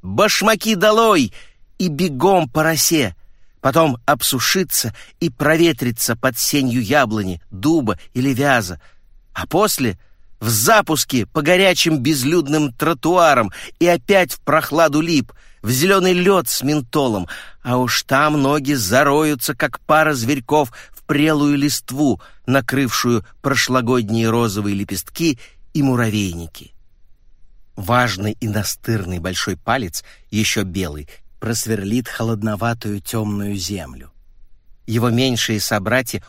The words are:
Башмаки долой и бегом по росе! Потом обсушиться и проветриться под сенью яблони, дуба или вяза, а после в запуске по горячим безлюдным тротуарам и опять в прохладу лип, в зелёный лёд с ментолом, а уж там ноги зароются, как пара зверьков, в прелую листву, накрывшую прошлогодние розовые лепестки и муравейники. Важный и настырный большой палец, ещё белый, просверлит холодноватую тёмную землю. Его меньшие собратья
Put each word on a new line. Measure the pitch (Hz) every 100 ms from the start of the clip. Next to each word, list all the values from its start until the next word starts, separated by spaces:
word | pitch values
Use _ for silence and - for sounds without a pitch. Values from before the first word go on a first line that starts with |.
Башмаки | 92 101 208 - 208 220 220 208
долой | 214 214 226 190 117 - - _ - -
и | 185
бегом | 143 180 131 180 190 151
по | 156
росе! | 156 156 - 165 110 - - - - _
Потом | 131 131 160 117 -
обсушиться | 143 - 131 - 190 180 - - - - _
и | 170
проветриться | - 147 160 170 151 123 117 - 117
под | 131 120
сенью | - 147 131 120
яблони, | 104 147 123 107 95 87 -
дуба | 98 143 165 113 95 -
или | 123 135
вяза, | 123 143 127 90 85 - - _ - _
а | - -
после | 170 208 - 123 87 - - - -
в | 110
запуске | 110 113 220 196 151 - 127 98
по | 156
горячим | 147 180 196 175 170 156
безлюдным | 123 151 123 175 139 156 147
тротуарам | - 151 160 156 180 165 135 101 - - -
и | 170
опять | 170 - 196 180
в | -
прохладу | - 156 - 147 160 143
лип, | 165 156 - - - -
в | 104
зелёный | 127 175 196 185
лёд | 180 175 196 -
с | -
ментолом, | 135 151 127 156 135 104 85 - - -
а | 123 127
уж | 123 -
там | - 135 151 151
ноги | 135 151 135
зароются, | 143 92 120 143 143 156 147 - 143
как | 147 -
пара | - 156 156
зверьков, | 139 117 143 - 147 139 - -
в | -
прелую | - 143 156 151 147 143
листву, | 147 - - 135 147 98 - - -
накрывшую | 135 - 131 127 - 123 117 - -
прошлогодние | 139 131 - 127 117 127 104 113 113
розовые | 117 117 101 104 98
лепестки | 101 95 - - 165 131 - - -
и | 160
муравейники. | 139 123 113 104 95 85 82 - - - - _ - - - - - - - -
Важный | 95 123 123 90 104 -
и | 113
настырный | 107 95 - - 110 87 90
большой | 87 92 - 87
палец, | - 127 95 - - - -
ещё | 104 107 -
белый, | 95 92 87 78 73 - - -
просверлит | 107 113 113 110 98 120 120
холодноватую | - 113 110 110 104 117 117 107 101
тёмную | - 113 107 101 101 101
землю. | 87 101 71 64 65 - - - - - _ - -
Его | 107 120
меньшие | 117 131 117 - 107
собратья | - 107 101 123 127 98